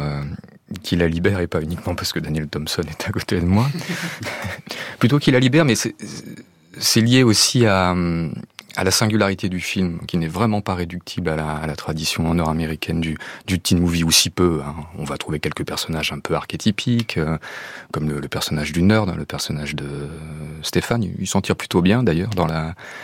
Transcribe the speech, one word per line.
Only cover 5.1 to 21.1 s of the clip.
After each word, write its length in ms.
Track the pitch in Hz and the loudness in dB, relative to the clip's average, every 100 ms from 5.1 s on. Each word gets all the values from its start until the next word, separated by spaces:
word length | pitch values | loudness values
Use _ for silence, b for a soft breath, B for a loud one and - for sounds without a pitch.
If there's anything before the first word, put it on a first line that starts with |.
| 143 | 4
qui 120 | - | 4
la 100 | 127 | 4
libère, 240 | 127 151 | 6 6
mais 120 | 151 107 | 4 4
c'est, 180 | - - 107 - - - - _ _ - | 0 -6 -12 -14 -14 -16 -20 _ _ -4
c'est 220 | - 117 | 2 4
lié 220 | 117 131 | 6 8
aussi 440 | 123 101 - 127 110 | 8 6 4 4 6
à, 280 | 95 90 90 87 82 80 - - - - - | 6 4 4 2 0 -2 -6 -10 -16 -10 -2
à 80 | |
la 60 | 95 | 0
singularité 580 | - 110 107 98 95 98 | 2 4 4 2 2 -2
du 120 | 90 | -4
film, 380 | - 98 90 85 - | -4 -2 -2 -2 -4
qui 120 | 87 | -2
n'est 100 | 80 | 0
vraiment 320 | 90 113 104 | 0 2 2
pas 140 | 101 | -2
réductible 560 | 90 85 90 - - 85 | -2 -4 -8 -8 -4 -2
à 60 | 78 | -2
la, 140 | 78 | -2
à 160 | 76 78 | -4 -4
la 80 | |
tradition 580 | 71 - 78 80 - 82 | -6 -4 -4 -2 -2 0
nord-américaine 640 | 82 80 80 80 78 - 85 | 2 2 0 -2 -4 -4 -2
du, 160 | 82 76 B B - | -2 -4 B B -2
du 120 | 90 | -2
teen 200 | - 90 | 2 4
movie, 240 | 87 85 | 4 2
ou 60 | 82 | 4
si 200 | - - | 4 2
peu, 300 | - 90 78 | 4 4 2
hein. 100 | 71 73 78 80 | -4 -8 -12 -10
On 60 | |
va 120 | 73 69 | -8 -6
trouver 220 | - 76 | -4 -4
quelques 240 | 78 - | -4 -4
personnages 480 | 78 - - 80 73 | -4 -4 -4 -4 -4
un 60 | 73 | -4
peu 140 | - | -2
archétypiques, 840 | 78 - 82 110 101 127 117 113 87 | -2 -4 -4 -2 0 2 0 0 -2
euh, 200 | 78 80 B B B B B | -2 -2 B B B B B
comme 160 | 76 76 | -4 -2
le, 120 | 73 | -2
le 80 | 71 | -4
personnage 440 | 87 - 78 73 | -6 -2 -2 -2
du 100 | 82 | 2
nerd, 260 | 92 110 98 | 4 6 2
hein, 60 | 82 | -2
le 80 | |
personnage 500 | 73 - - 76 73 | -6 -6 -6 -6 -6
de 120 | 73 71 71 71 80 78 76 76 78 | -6 -8 -8 -10 -10 -12 -12 -12 -10
Stéphane. 400 | 76 92 - 120 90 | -4 -2 0 0 -2